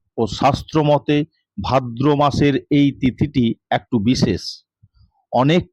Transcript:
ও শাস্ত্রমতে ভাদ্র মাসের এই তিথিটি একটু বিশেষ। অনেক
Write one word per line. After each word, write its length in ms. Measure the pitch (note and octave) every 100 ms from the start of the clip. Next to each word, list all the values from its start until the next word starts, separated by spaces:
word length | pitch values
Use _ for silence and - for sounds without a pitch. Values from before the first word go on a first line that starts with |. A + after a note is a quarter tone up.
| _ -
ও 100 | A2
শাস্ত্রমতে 1000 | - C3 - - D#3 D3+ C#3+ - D3 D3+ _ _ -
ভাদ্র 520 | F#2+ C3 B2 A#2 C#3 C#3+
মাসের 400 | C#3+ - D3 C3+ -
এই 220 | D3 C#3+
তিথিটি 600 | - C3 A2 - C#3 A#2 - -
একটু 280 | A#2+ - A#2
বিশেষ। 420 | G2+ C3 - F#2 - - _ _ _ _ _ _ _
অনেক 380 | A#2 C#3 F3 F3+